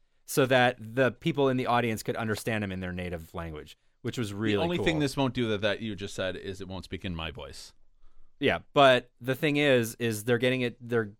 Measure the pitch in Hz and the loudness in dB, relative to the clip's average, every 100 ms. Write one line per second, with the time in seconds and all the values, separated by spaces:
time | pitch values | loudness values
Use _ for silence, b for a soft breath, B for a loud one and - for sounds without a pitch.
0 | _ _ - - 127 131 123 - 110 117 | _ _ -4 0 4 6 4 2 -4 2
1 | 131 - 165 143 135 127 113 120 120 110 | 2 2 -2 2 2 2 2 2 2 -2
2 | - 120 110 104 - 110 101 92 92 90 | -4 -4 -2 -2 -2 -2 -2 -4 -6 -6
3 | 90 87 80 90 82 76 73 - _ _ | -6 -8 -8 -10 -10 -10 -14 -20 _ _
4 | 120 113 110 101 110 101 170 175 95 160 | -8 -4 -4 -2 0 2 2 0 0 0
5 | 143 143 135 120 117 104 104 98 113 101 | -2 0 -2 0 -2 0 -2 -4 -6 -8
6 | 98 - 92 90 - 90 92 92 - 95 | -8 -6 -6 -6 -10 -10 -10 -10 -10 -10
7 | 101 85 80 - 69 - - - - _ | -8 -6 -8 -10 -14 -16 -18 -20 -20 _
8 | - - - - 139 87 - 143 139 123 | -20 -18 -20 -2 0 0 0 6 8 8
9 | 123 _ 120 131 156 147 147 127 113 117 | 2 _ -6 -2 0 2 4 4 2 -2
10 | 117 107 107 120 127 127 123 113 120 120 | -4 -2 0 2 2 0 -2 -6 -2 -2
11 | 107 101 | -2 -2